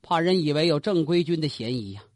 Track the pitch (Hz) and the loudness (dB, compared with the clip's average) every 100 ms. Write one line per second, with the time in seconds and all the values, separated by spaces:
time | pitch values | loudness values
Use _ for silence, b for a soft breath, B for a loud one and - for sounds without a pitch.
0 | - 170 170 185 147 147 170 147 - 180 | 0 0 2 2 2 0 2 0 0 0
1 | 151 175 160 165 156 - 113 127 101 98 | 2 0 2 -2 -2 -6 -6 -6 -8 -14
2 | - | -18